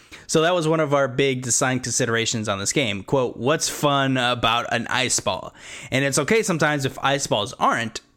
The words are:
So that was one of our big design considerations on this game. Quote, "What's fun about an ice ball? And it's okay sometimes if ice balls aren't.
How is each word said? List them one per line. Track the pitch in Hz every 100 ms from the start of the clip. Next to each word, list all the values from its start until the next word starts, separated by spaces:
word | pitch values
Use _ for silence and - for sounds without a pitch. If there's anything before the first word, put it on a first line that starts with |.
| - - -
So | 160
that | 160
was | 180 156
one | 160
of | 147
our | 139 135
big | 127 139 127
design | 120 - 131 127
considerations | 123 - 120 113 113 113 107
on | 98
this | 98
game. | 156 117 98
Quote, | - 139 123 -
"What's | 120 160 -
fun | - 147 139 135 131
about | 123 120 113 117 -
an | 120 -
ice | 123 123 -
ball? | 107 92 - - - - -
And | 131
it's | 139 135
okay | 139 220
sometimes | 202 165 156 147
if | 135 -
ice | 135 143 -
balls | 117 104 -
aren't. | 233 131 113 - -